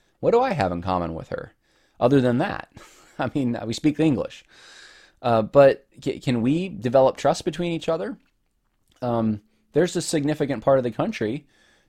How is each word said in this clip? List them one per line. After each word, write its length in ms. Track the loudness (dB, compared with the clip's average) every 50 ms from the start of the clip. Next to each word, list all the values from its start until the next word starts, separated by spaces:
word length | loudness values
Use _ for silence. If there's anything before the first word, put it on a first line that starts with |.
| _ _ _ _
What 100 | 0 2
do 100 | 2 2
I 120 | 2 0 0
have 180 | 0 -2 -2
in 120 | -2 -4 -4
common 320 | -2 -2 -2 -2 -4 -6
with 160 | -8 -10 -10
her 220 | -10 -10 -10 -12 -18 _ _ _ _ _ _ _ _ 0
other 220 | 2 4 4 4
than 180 | 4 2 2 0
that? 320 | -2 -2 -6 -8 -12 -16 -20 -20 -20 -20 -20
<laughs> 220 | -20 -20 _ _ -8
I 100 | -6 -4 -4
mean, 240 | -2 -2 -2 -4 -4 -6
we 60 | -8 -6
speak 260 | -2 -2 -2 0 0
English. 460 | 0 0 0 0 -2 -6 -10 -18 -20 _ _ -20 -20 -20 -20 -20 -20 -20 -20 -20 -20 _ _ _
Uh, 220 | -2 0 2 0 0
but 440 | 4 6 6 8 8 6 2 _ _ _ -10
ca-, 200 | -8 -8 -8 -4
can 200 | -2 -2 -2 0
we 280 | 0 0 0 0 -2 -6
develop 480 | -8 -6 -2 2 4 6 6 4 2
trust 280 | 0 0 0 0 -2 -4
between 280 | -6 -6 -4 -4 -4 -4
each 160 | -4 -4 -4
other? 280 | -4 -4 -4 -8 -10 -12 _ _ _ _ _ _ _ _ _ _ _ _ _ _ _ _ -4
Um, 380 | -2 0 0 0 0 -2 -4 -6 _ _ _ _ _ 0
there's 240 | 0 0 0 0
a 60 | -4 -4
significant 600 | -2 -2 -2 0 0 -2 -2 -2 -2 -4 -2 2
part 160 | 2 4 4
of 60 | 2
the 80 | 0 -2
country 520 | -4 -4 -4 -4 -4 -4 -4 -4 -6 -10 _ _ _ _ _ _ _ _